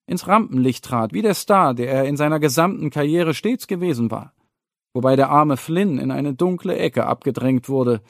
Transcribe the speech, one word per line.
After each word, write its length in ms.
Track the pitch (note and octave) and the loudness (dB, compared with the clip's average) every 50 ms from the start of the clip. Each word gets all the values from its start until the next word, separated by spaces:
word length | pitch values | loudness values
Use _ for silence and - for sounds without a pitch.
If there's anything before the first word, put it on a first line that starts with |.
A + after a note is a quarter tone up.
| _ | _
ins 220 | - - F3+ - - | -8 -8 -8 -2 2
Rampenlicht 560 | F#3+ A3 A3 - - B2+ B2+ C3 B2+ - - | 2 2 2 0 0 0 2 2 0 -2 -6
trat, 300 | - B2+ A#2+ A2+ G#2+ - | -4 -2 -2 -2 -2 -4
wie 80 | F#3 G#3+ | -2 0
der 120 | G#3+ F#3 | 0 0
Star, 380 | - - - G#3 F#3+ F3+ C#3+ B2+ | -2 0 2 2 4 4 2 2
der 180 | A#2+ A#2+ B2 | 0 -2 -2
er 140 | C3+ C3 C3+ | 0 0 0
in 140 | C#3 D3 C#3 | 0 0 0
seiner 200 | D3 D3+ D#3 D#3 | 0 0 0 2
gesamten 520 | D3 D3+ B2 D#3 E3 F#3 G3 - D#3 D3+ | 0 0 2 2 0 0 0 -2 -6 -6
Karriere 420 | - D3+ C#3+ D3 D#3 F3 F3 D#3+ D#3 | -2 -2 -2 0 0 0 0 0 -2
stets 340 | - - G#3 B3+ A#3+ - | -2 -2 -4 -4 -4 -4
gewesen 440 | - G3+ F3 F3+ F3+ D3+ A#2 A#2 A2 | -6 -6 -4 -2 -2 0 0 -2 -2
war, 240 | G#2+ G#2+ G#2+ - _ _ _ _ _ _ _ _ _ _ _ _ _ | -2 -6 -10 -14 _ _ _ _ _ _ _ _ _ _ _ _ _
wobei 240 | B2+ B2 C3 C3+ | 0 2 2 4
der 140 | C3+ C3+ C3+ | 4 2 4
arme 260 | C#3+ C#3+ D3+ D3+ C#3 | 4 4 4 4 0
Flynn 420 | B2 - - D#3+ F3 G3+ G3+ D3+ B2+ | -2 -4 -4 -2 0 0 0 0 -2
in 120 | C3+ C3 | -2 -4
eine 240 | C3 C3+ C#3 D3 C#3+ | -4 -2 -4 -4 -2
dunkle 420 | B2+ F3+ F#3 F#3 F3 - F#3+ F3 | -2 -2 -2 -2 -2 -4 -4 -4
Ecke 300 | - - D#3+ - B2+ A2+ | -2 -2 -2 0 -2 -2
abgedrängt 640 | - - - - C#3+ B2 - B2 C3 C3 B2+ B2 - | -2 -2 -2 -2 -4 -4 -2 0 0 0 0 -2 -2
wurde 340 | C#3 C3+ B2+ B2 A#2+ A2 - _ | 0 0 2 2 0 -2 -4 _